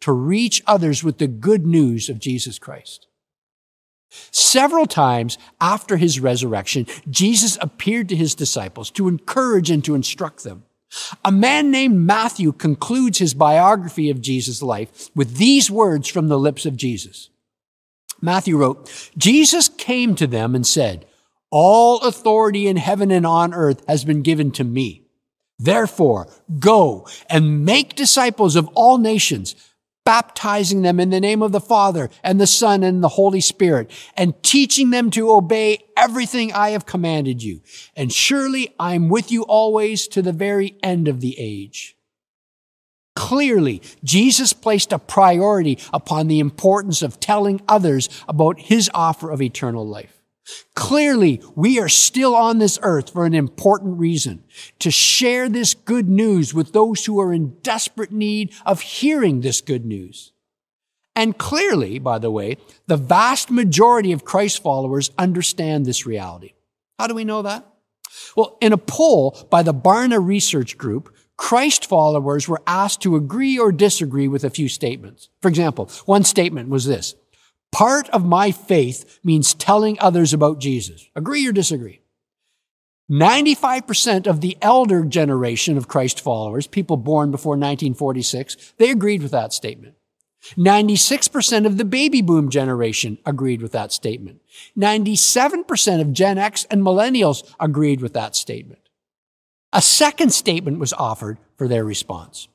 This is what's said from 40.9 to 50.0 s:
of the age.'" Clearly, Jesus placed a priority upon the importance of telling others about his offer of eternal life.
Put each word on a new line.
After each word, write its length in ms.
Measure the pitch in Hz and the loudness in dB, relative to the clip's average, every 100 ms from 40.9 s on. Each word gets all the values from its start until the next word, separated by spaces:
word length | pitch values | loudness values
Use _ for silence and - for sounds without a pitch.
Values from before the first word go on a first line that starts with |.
| 180 151 | -2 -2
of 120 | 131 | -2
the 180 | 123 127 | -6 -8
age.'" 560 | 113 101 101 - - _ _ _ _ _ _ _ _ _ _ _ _ | -10 -12 -14 -16 -18 _ _ _ _ _ _ _ _ _ _ _ _
Clearly, 680 | - 101 269 285 214 143 98 - - | -12 -4 -2 2 2 0 -2 -10 -12
Jesus 520 | 131 180 254 240 254 | 0 2 4 2 0
placed 400 | - 226 208 - | -2 -2 0 0
a 40 | 170 | -4
priority 800 | - - 190 175 202 208 156 127 - | -2 4 4 4 2 2 0 -2 -4
upon 340 | 156 - 156 156 | -8 -4 -2 0
the 120 | 156 | 0
importance 640 | 147 - 190 202 196 156 | 0 0 2 2 0 -4
of 180 | 143 - | -4 -6
telling 400 | - 208 202 196 - | -2 0 0 -2 2
others 400 | 214 175 135 - - - | 2 4 0 -2 -8 -6
about 320 | 151 160 156 | 2 2 2
his 320 | - 226 196 | 0 2 2
offer 360 | 170 165 156 160 | 0 -2 -2 -6
of 120 | 143 | -4
eternal 440 | 131 - 127 117 107 | -4 -4 -6 -6 -8
life. 300 | 107 | -12